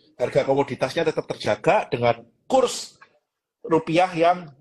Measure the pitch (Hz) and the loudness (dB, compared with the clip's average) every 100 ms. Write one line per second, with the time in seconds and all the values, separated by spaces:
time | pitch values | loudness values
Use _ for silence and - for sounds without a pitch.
0 | _ - 120 147 127 135 135 123 131 165 | _ -8 -2 0 2 2 0 -2 -4 -2
1 | 156 151 - - 127 104 - 208 - 123 | -2 -2 -6 -6 -4 -2 2 2 0 -2
2 | 120 117 - _ - 262 247 - - _ | 0 0 -4 _ -2 2 2 -2 -12 _
3 | _ _ _ _ _ _ - 160 - 165 | _ _ _ _ _ _ -2 0 2 2
4 | 185 170 165 180 160 - | 2 2 2 2 -4 -20